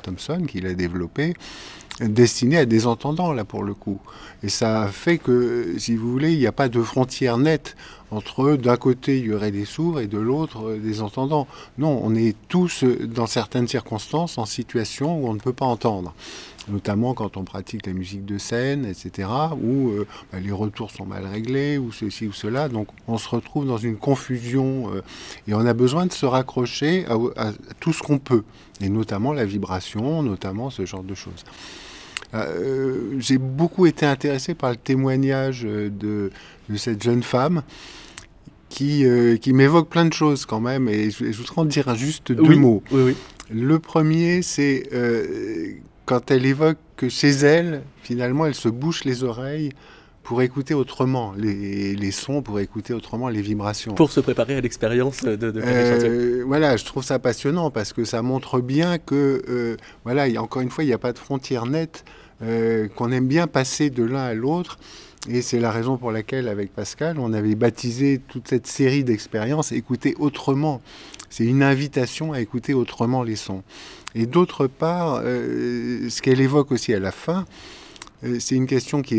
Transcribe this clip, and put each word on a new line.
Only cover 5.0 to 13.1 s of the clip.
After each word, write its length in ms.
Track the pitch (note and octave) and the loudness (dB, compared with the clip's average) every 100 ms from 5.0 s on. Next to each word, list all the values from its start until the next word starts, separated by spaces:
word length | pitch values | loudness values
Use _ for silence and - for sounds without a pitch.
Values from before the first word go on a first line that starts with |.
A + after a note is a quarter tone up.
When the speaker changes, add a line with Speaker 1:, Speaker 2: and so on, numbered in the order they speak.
| - E3+ | 0 0
Speaker 1:
que, 580 | - B2 A#2+ A#2+ F#2+ F2+ | 4 2 2 0 -2 -4
si 160 | A2 | -2
vous 160 | A2+ A#2 | -2 0
voulez, 220 | B2+ D#3 | 0 2
il 60 | E3 | 2
n'y 80 | A#2 | 2
a 60 | |
pas 160 | - C3+ | 2 0
de 140 | A#2+ | 2
frontière 560 | A2+ - B2+ - C3 A#2 | 0 0 0 0 0 4
nette 380 | D3 D3+ - - - - - | 4 2 -2 -18 -20 -20 -10
entre, 460 | G#2+ - - C#3 D3 | -10 -8 0 2 4
d'un 200 | A#2+ A#2+ | 4 4
côté, 420 | C3+ B2+ C3+ C3+ | 4 2 2 0
il 80 | A#2 | 2
y 60 | |
aurait 200 | G#2+ G#2+ | 0 0
des 140 | G2+ G#2 | -2 -4
sourds 340 | - E3 D#3+ | -2 -2 0
et 80 | G#2+ | -2
de 100 | G#2 | -2
l'autre, 520 | A2 C#3+ D#3 A#2 A2 | 0 0 -2 -6 -6
euh, 80 | A2 | -4
des 220 | A2 G#2+ | -4 -4
entendants. 460 | G#2+ - C3+ D3+ C3 - - - | -4 -4 0 0 -2 -10 -14 -4
Non, 220 | D#3 C3 | 0 0
on 100 | G#2+ A2+ | 2 2
est 180 | A2+ G#2 - | 2 0 0
tous, 340 | F3+ F3+ - | 2 2 2
euh, 240 | B2+ A#2+ | 2 2
dans 220 | A#2 | -2